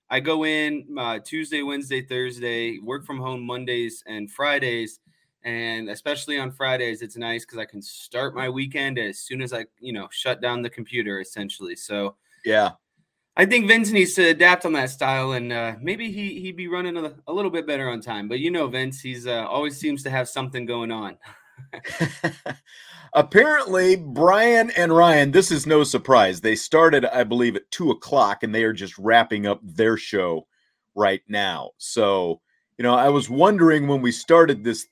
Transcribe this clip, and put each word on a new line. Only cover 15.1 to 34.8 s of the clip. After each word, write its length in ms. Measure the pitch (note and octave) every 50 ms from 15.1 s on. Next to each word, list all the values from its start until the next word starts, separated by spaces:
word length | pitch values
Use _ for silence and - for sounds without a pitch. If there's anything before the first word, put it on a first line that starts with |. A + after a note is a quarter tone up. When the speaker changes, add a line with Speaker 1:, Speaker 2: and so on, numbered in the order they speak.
| C3+ C3 C3 C3 C3
Speaker 1:
and, 200 | A#2+ A#2+ A#2+ A#2+
uh, 220 | A#2 A#2 A2+ A2 G#2+
maybe 320 | B2+ E3 G3+ A3+ A#3 A3+ F#3+
he, 260 | G#3 G3+ G3 - F#3+
he'd 180 | F#3 F#3 F3
be 120 | E3+ F#3 F3
running 280 | F3 F3+ F3+ F3+ E3+
a, 160 | E3+ D#3+ D3+ C#3 - _
a 60 | - E3
little 180 | G3 G#3 F#3
bit 160 | E3 E3+ D#3
better 240 | D3 D3 C#3 C3+ B2+
on 100 | A#2+ A2+
time. 280 | A2 A#2+ A2 G#2 G#2 G#2+
But 100 | A#2+ C3
you 140 | D3 E3+ F3+
know 160 | E3+ D3+ B2+
Vince, 320 | A#2+ C3 C3 C3+ C3+ C3+
he's, 260 | - B2+ B2+ A#2+ A#2+
uh, 180 | B2 A#2+ A#2 A2 -
always 280 | - C#3+ D3 D3+ C#3
seems 280 | C#3+ D#3 D3+ C#3+ C#3 C3+
to 60 | C#3
have 180 | C3 C3 B2 -
something 380 | - C#3 B2+ B2+ C3+ B2+ A#2+
going 260 | A2+ A#2+ A#2 A#2 A2+ A2+
on. 260 | A2 G#2+ F#2+ F2+ - _
<laughs> 60 | - - - _ _ _ - C3+ - -
Speaker 2:
<laughs> 840 | B2 - - - - E3 - - - - E3 - - - - C#3 - _ _ - - - - - - - - -
Apparently, 840 | F3+ F#3+ - - G3+ C4+ D4+ D4+ D4 C4 F#3+ F#3 F#3 F#3 F#3 F#3+
Brian 760 | F#3+ D#3+ C#3+ A#2+ C#3 D#3+ F3+ G3 G#3+ A3+ A#3 A#3 A3+ A3+ A#3 -
and 220 | F3 F3 E3 D#3+
Ryan, 360 | E3 F3 E3+ D#3 D3 C#3+ C#3+
this 200 | C3+ F#3+ F#3 -
is 160 | F3 C#3+ -
no 180 | D#3 D#3 D3+ D3
surprise. 540 | - - A#2 - - C3 A#2 G2+ F#2+ F#2 E2+
They 160 | F2+ A2 G#2+
started, 520 | G#2 - - - D#3 E3 E3 D3+ C#3 B2
I 180 | A#2 A#2+ B2+ A#2+
believe, 320 | G#2+ A#2+ B2 A#2+ A#2+ F#2+
at 140 | G2 - _
two 200 | - - F3+ D3+
o'clock, 520 | - - - - C#3+ C3+ A2+ G2+ G2+ - -
and 120 | A2 G#2
they 80 | A2+ A2+
are 100 | A2 A2
just 240 | F2+ G2 F#2 - -
wrapping 480 | F#2+ A2 A#2 A#2 A2+ - A2+ G#2 G2+
up 140 | G2+ G2+ - -
their 340 | F#2+ D#2+ F2 A2 A2 A2+
show 500 | - - - - G2 F#2 F2 E2 D#2+ - _ _ _ _ _ _ _ _ _ _
right 280 | G2+ G#2 G2 F#2+ F#2 -
now. 440 | G#2 G#2 G2+ G2+ F#2+ E2+ D2+ B1 - - _
So, 640 | - - - A#2 G#2+ G2+ G2 F#2+ F2+ E2+ D#2+ - _ _ _ _ _ _ _
you 60 | - A#2+
know, 120 | B2 B2
I 140 | B2 C3 C#3+
was 220 | C#3+ C#3+ - A2
wondering 580 | B2 C#3 F3 G#3 G#3 F#3+ E3+ D#3+ D#3 D3+ C#3+ C#3
when 140 | C#3+ C3+ B2+
we 100 | B2 A#2
started 500 | - - - E3 E3+ E3 D3 C#3 G#2 G#2
this 220 | A#2+ A2 A2